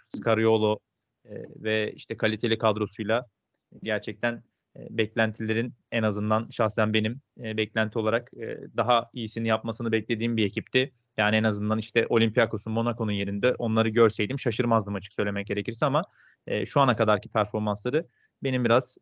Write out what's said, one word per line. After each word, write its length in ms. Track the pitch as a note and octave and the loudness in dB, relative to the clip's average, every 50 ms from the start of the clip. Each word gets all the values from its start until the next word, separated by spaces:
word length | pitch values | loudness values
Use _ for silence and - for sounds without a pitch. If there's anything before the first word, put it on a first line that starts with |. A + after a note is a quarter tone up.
| _ _ - | _ _ -12
Scariolo, 640 | A2 G#2+ A#2+ A2+ G#2+ A2+ A2+ A2 A2 G#2+ G#2+ G#2+ - - _ _ _ _ _ _ _ _ | -6 0 0 2 4 4 4 4 4 2 2 0 -2 -4 _ _ _ _ _ _ _ _
e, 60 | A2+ G#2+ A2 A2+ - - | -16 -14 -14 -12 -14 -16
ve 360 | - - A2 G#2+ A2 G#2+ G#2+ - | -8 -4 -2 0 0 0 -2 -6
işte 240 | - - - A2+ | -10 -12 -12 -8
kaliteli 420 | G#2+ - A2 A2 G#2+ - A2+ A2 A2 | -2 -2 -2 -2 0 0 0 0 2
kadrosuyla 680 | - A2 G#2 G#2+ G#2+ G2+ - - A2 G2+ A2 A#2+ B2+ - _ _ _ _ _ _ _ _ - - - | 2 0 2 2 -2 -4 -4 -8 -4 -2 -2 -2 -2 -6 _ _ _ _ _ _ _ _ -20 -12 -6
gerçekten, 600 | A2 A2 G#2 - - G#2 G#2 - A#2 A#2+ A#2+ - _ _ _ _ _ _ | -4 -4 -4 -4 -6 -8 -4 -4 -4 -4 -6 -12 _ _ _ _ _ _
e, 40 | - A#2 - | -18 -16 -10
beklentilerin 840 | A2 A2+ A2 G#2 - A#2 A2+ A2 G#2+ - A2+ A2 A2 A2 A#2 B2+ A#2+ - _ _ - | -2 -2 -2 -2 0 0 0 0 0 -4 -4 -2 0 0 -2 -4 -6 -12 _ _ -2
en 100 | A#2 A2 | 0 0
azından 460 | G#2+ G2+ G#2 G#2 G#2+ A2 A2 A#2 - | 0 0 0 0 0 0 0 -2 -4
şahsen 420 | - - A#2 A2 - - G#2+ G#2+ G#2+ | -2 0 0 0 2 0 0 2 2
benim, 280 | A2 G#2+ A2 B2 C#3 - _ _ - | 0 0 0 -4 -6 -12 _ _ -12
e, 160 | B2 A2 A2 | -10 -6 -4
beklenti 420 | G#2+ A2 G#2+ - A2+ A2 G#2+ G#2+ A#2+ | -4 -4 -2 0 -2 -2 0 -2 -2
olarak, 360 | G#2+ G#2+ G#2+ A#2+ B2 - - | 0 0 0 0 -2 -6 -12
e, 240 | B2 A2+ A2 A2+ - - - - | -12 -10 -10 -10 -10 -12 -8 -4
daha 340 | A#2 A2 A#2 B2 A#2 A#2 - - | -2 2 2 2 2 2 -2 -8
iyisini 360 | B2+ A#2 G#2+ - A2+ A2+ A2+ | -8 -8 -6 -6 -4 0 0
yapmasını 440 | A2 A2 - A#2 A2 - A#2+ A#2 A2 | 0 0 0 -4 -6 -4 -2 0 0
beklediğim 440 | A2+ A2 - A#2+ A2 A2+ A#2 A#2 | 0 0 -2 -4 -2 -2 -2 0
bir 100 | A2+ G#2+ | 0 0
ekipti. 460 | G2 - A2 - - - C3 B2+ C#3 - _ _ _ _ | 0 -2 -4 -8 -2 0 0 0 0 -4 _ _ _ _
Yani 200 | - G#2+ G#2 A2 | 0 0 2 2
en 80 | A2 A2 | 4 2
azından 340 | A2 G#2 G#2 G#2 G#2+ A2 A2 | 2 0 0 0 -2 -2 -2
işte 280 | G#2+ - - A#2 A2+ - | -4 0 0 0 2 2
Olympiakos'un, 640 | A#2+ A2+ A2+ A2+ A2 B2+ A#2 A2+ A#2 G#2 - A#2 A2 | 2 2 2 4 4 2 2 2 0 -6 -6 -4 -2
Monaco'nun 400 | A2+ A2+ A#2+ A#2 A#2 A2+ G#2+ G#2 | -2 -2 -2 -2 -2 -2 -2 -2
yerinde 420 | G2 G2 G2 G2+ G2+ G2+ B2+ B2 | -2 -2 -4 -4 0 0 0 0
onları 340 | - B2 A2+ A2 A2+ A2 A2+ | 0 -2 0 2 2 2 2
görseydim 500 | G#2+ A#2 A#2 A2 - - G#2+ G2+ C3+ C#3 | 4 6 4 4 4 2 -2 -2 -2 -2
şaşırmazdım 560 | - B2 A2 - B2 A#2+ A#2 A2+ G2+ G2+ G#2 | -2 -4 -2 0 0 2 2 2 0 0 -6
açık 180 | G2 F#2+ - - | -8 -8 -10 -4
söylemek 340 | - G#2 G2+ G2 G2+ G2+ | -4 -2 -2 -2 -4 -4
gerekirse 400 | G2+ G2+ G2+ G2+ - A#2 - D#3 | -4 -4 -4 -4 -6 -4 -2 -2
ama, 180 | C#3+ C3+ D3+ F#3 - _ _ _ _ _ _ _ | 0 0 0 -2 -4 _ _ _ _ _ _ _
e, 200 | - - G#2+ A2 | -6 -4 -4 -4
şu 140 | A2 - D3 | 0 2 4
ana 160 | C#3 C3 A#2+ | 4 4 4
kadarki 320 | A2 A#2 G#2+ G#2+ G2 - - | 4 4 4 4 2 0 -2
performansları 800 | - A2+ G#2 - - G#2+ G#2+ G#2+ G2+ G2+ - B2 B2+ D#3 E3+ - _ _ _ _ _ _ - | 0 0 0 0 0 -2 0 0 -2 -2 -2 -2 -2 -2 -4 -4 _ _ _ _ _ _ -4
benim 220 | C3+ C3 B2+ B2 | -2 0 0 4
biraz, 320 | A2+ A#2 B2+ B2+ - - - | 4 4 4 4 0 -10 -16